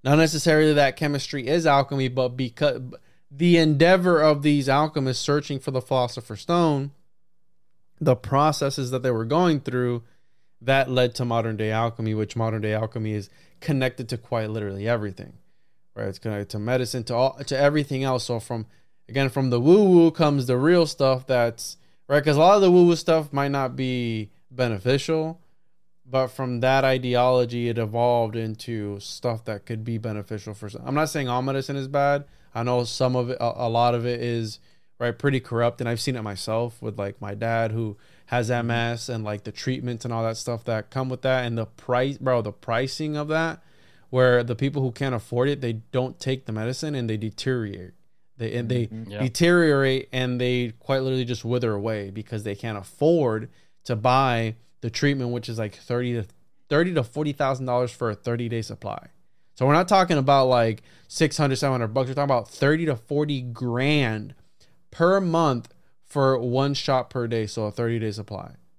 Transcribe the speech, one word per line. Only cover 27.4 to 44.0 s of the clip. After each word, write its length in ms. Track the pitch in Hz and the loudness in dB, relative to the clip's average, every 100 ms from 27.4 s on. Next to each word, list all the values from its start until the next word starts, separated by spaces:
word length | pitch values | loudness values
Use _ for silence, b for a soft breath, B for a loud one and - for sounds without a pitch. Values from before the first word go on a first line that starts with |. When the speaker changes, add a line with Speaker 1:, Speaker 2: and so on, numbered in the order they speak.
| 120 120 120 | 2 -2 -4
Speaker 1:
it 100 | 113 | -2
evolved 580 | 110 113 120 120 113 113 | -4 0 2 2 0 -4
into 600 | 110 107 - 113 104 101 | -6 -8 -8 -8 -8 -10
stuff 420 | - - 123 113 117 | -12 -8 -6 -6 -8
that 200 | 104 - | -10 -8
could 180 | 113 | -10
be 140 | 110 113 | -6 -6
beneficial 560 | 113 104 98 107 104 | -6 -10 -10 -12 -12
for 160 | 101 107 | -14 -14
some. 120 | 110 123 | -12 -4
I'm 100 | 139 | -2
not 140 | 156 | -2
saying 180 | 156 131 | -2 -2
all 140 | 123 | -2
medicine 340 | 131 135 135 139 | -2 -4 -4 -8
is 140 | 135 | -4
bad. 340 | 139 143 143 143 b b 117 | 0 2 0 -4 b b -6
I 80 | |
know 220 | 120 123 120 | -2 -2 -2
some 300 | - 131 127 | -2 0 0
of 140 | 120 | -2
it, 60 | 127 | -2
a, 260 | 117 - 120 | -4 -2 -2
a 20 | |
lot 240 | 117 120 | 2 2
of 120 | 120 120 | 2 -2
it 160 | 120 | -4
is, 380 | 120 117 110 - - - _ _ | -4 -4 -6 -10 -20 -20 _ _
right, 160 | 120 117 | -4 0
pretty 260 | 143 131 | 0 0
corrupt, 400 | - 117 117 120 | -2 0 0 0
and 80 | 120 | -4
I've 100 | 117 | -4
seen 160 | - 127 | -4 -4
it 60 | |
myself 580 | 107 95 - 110 120 - | -6 -8 -4 -4 -4 -6
with, 160 | 113 107 | -10 -6
like, 220 | 101 - | -8 -8
my 140 | 104 104 | -12 -6
dad 360 | 117 113 113 | -2 0 -2
who 260 | 110 110 101 b b b | -2 -6 -8 b b b
has 220 | 123 113 | -2 0
Speaker 2:
Mm-hmm. 200 | 120 117 | -2 -2
Speaker 1:
M 20 | |
S 380 | 117 117 117 - | -2 -2 -6 -8
and, 160 | 117 107 | -8 -6
like, 180 | 104 | -8
the 80 | 110 | -10
treatments 540 | - - 131 123 117 120 | -10 -6 -6 -6 -8 -6
and 80 | |
all 100 | 113 | -4
that 140 | 113 113 | -4 -4
stuff 260 | - 117 | -6 -8
that 260 | - 110 104 | -4 -6 -4
come 200 | 135 131 | -6 -6
with 140 | 127 | -4
that, 220 | 131 131 120 | 0 0 0
and 120 | 117 | -4
the 80 | 107 | -6
price, 520 | - - 123 135 139 | -10 -2 0 0 -2
bro, 240 | 131 123 | 0 0
the 120 | 107 | -2
pricing 640 | 101 - 113 135 - 156 151 | -8 -4 -2 -2 -4 -6 -6
of 100 | 147 | -2
that, 340 | 156 165 165 b b b b | -2 -2 -6 b b b b